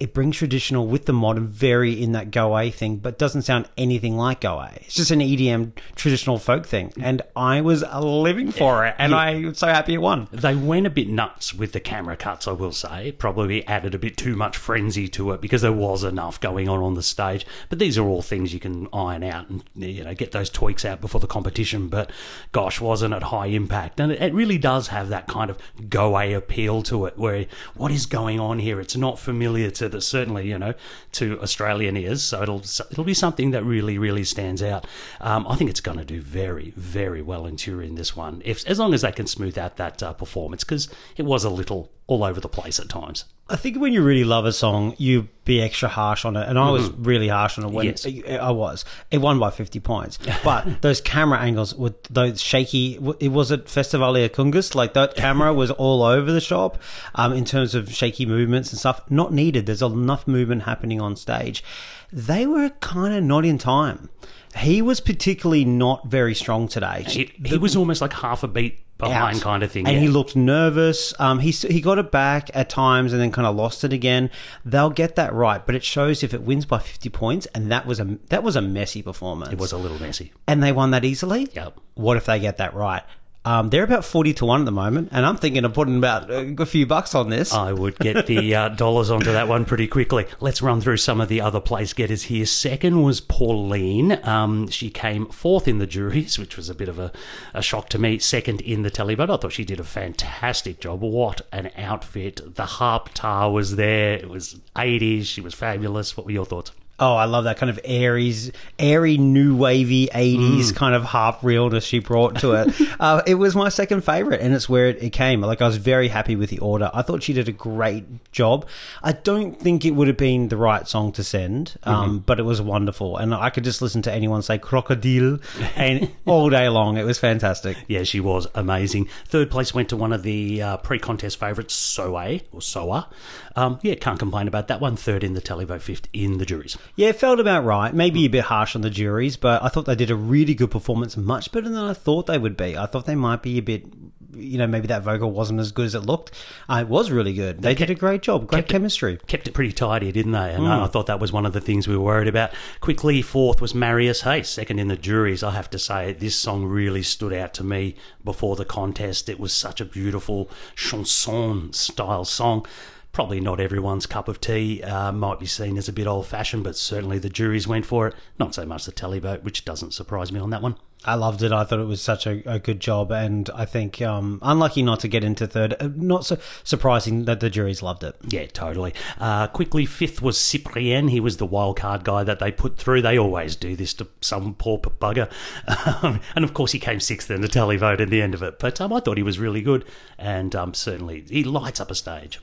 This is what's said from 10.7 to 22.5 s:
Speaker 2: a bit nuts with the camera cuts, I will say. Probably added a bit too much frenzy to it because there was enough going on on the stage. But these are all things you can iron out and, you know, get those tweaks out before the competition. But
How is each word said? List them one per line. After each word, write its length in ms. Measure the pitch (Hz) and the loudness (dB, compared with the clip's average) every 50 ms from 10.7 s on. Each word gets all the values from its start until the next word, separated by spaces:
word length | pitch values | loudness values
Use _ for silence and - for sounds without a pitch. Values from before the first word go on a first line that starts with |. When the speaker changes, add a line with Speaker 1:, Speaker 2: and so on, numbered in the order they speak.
| 160 180 196 | 2 4 2
Speaker 2:
a 40 | 202 | 2
bit 180 | 143 143 120 98 | 2 0 0 2
nuts 440 | 107 110 113 104 - - - - - | 0 0 0 -2 -4 -8 -8 -8 -4
with 200 | 92 110 104 - | -4 -6 -4 -4
the 80 | 101 | -6
camera 360 | - - 110 107 92 85 85 | -6 -4 -6 -6 -6 -8 -8
cuts, 300 | - - 101 98 - - | -6 -6 -6 -6 -6 -4
I 60 | - 95 | -6 -4
will 180 | 92 95 90 80 | -4 -4 -4 -4
say. 400 | - - 85 82 90 101 139 143 - | -6 -8 -8 -10 -8 -10 -10 -10 -4
Probably 480 | - 110 92 101 107 95 98 110 95 | -2 -2 0 0 0 0 0 -2 -2
added 260 | - 104 101 85 98 92 | -2 -4 -4 -2 -4 -6
a 40 | 95 | -4
bit 180 | 90 113 - | -6 -6 -6
too 200 | - - 127 120 | -4 -4 -4 -2
much 200 | 101 107 101 - | -2 -2 -2 -4
frenzy 520 | - - - 113 113 101 107 98 101 101 92 | -6 -4 -2 -2 0 0 0 -2 -2 -4 -4
to 240 | - - 98 101 95 | -4 -4 -4 -2 -4
it 80 | 92 | -4
because 220 | 98 107 - 123 104 | -2 0 0 2 4
there 100 | 117 110 | 4 2
was 320 | 107 101 101 95 98 101 | 2 2 0 0 0 -2
enough 340 | 95 92 92 85 85 82 - | -2 -4 -4 -6 -6 -6 -6
going 280 | - 95 92 95 95 95 | -4 -4 -2 -2 0 0
on 120 | 95 95 | 0 0
on 140 | 92 92 92 | 0 0 -2
the 80 | 87 85 | -2 -2
stage. 420 | - - - 101 95 95 101 - - - - - - | -4 -2 -2 -2 -2 -2 -4 -6 -10 -14 -14 -8 -8
But 100 | - 165 | -2 0
these 180 | 208 185 123 107 | 0 2 2 2
are 60 | 107 | 2
all 160 | 101 95 87 87 | 2 0 -2 -2
things 320 | - - 98 92 90 82 | -4 -4 -4 -4 -4 -6
you 60 | 90 | -6
can 260 | - 95 90 85 90 98 - | -8 -8 -8 -8 -10 -8 -6
iron 320 | 104 95 90 90 82 87 | -4 -4 -4 -4 -6 -6
out 240 | 92 85 85 92 - | -8 -8 -8 -10 -10
and, 160 | 98 95 - - - | -12 -12 -12 -14 -14
you 300 | - 95 92 95 98 92 | -12 -10 -10 -10 -10 -10
know, 100 | 82 90 | -10 -8
get 160 | - - - | -8 -8 -6
those 180 | - 104 98 95 | -4 -6 -6 -4
tweaks 360 | - - - 104 98 - - | 0 4 4 4 4 4 0
out 160 | 104 95 - | -2 -4 -6
before 200 | - 101 - 113 | -8 -2 4 4
the 60 | - | 4
competition. 600 | - - 107 92 95 90 - 113 107 - 104 95 85 | 4 2 -2 -4 -4 -2 -2 -2 -2 -2 -4 -4 -2
But 240 | 87 101 104 - - - - - - - - - | -2 -4 -4 -4 -8 -14 -14 -16 -16 -16 -16 -4